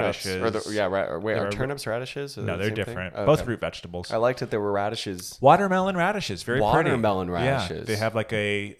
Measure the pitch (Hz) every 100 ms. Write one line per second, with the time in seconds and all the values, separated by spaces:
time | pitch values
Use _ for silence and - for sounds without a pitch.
0 | 101 82 101 92 113 107 - 104 95 98
1 | - 85 104 107 98 104 131 139 120 113
2 | 127 143 143 139 104 87 104 110 95 90
3 | 92 - 104 151 120 110 82 - 85 90
4 | 90 113 120 127 123 113 104 101 101 110
5 | 107 90 - - 131 175 202 185 190 185
6 | 175 208 - 92 - 123 107 143 160 131
7 | 110 95 90 87 127 135 92 78 - 107
8 | 110 110 107 110 104 104 101 -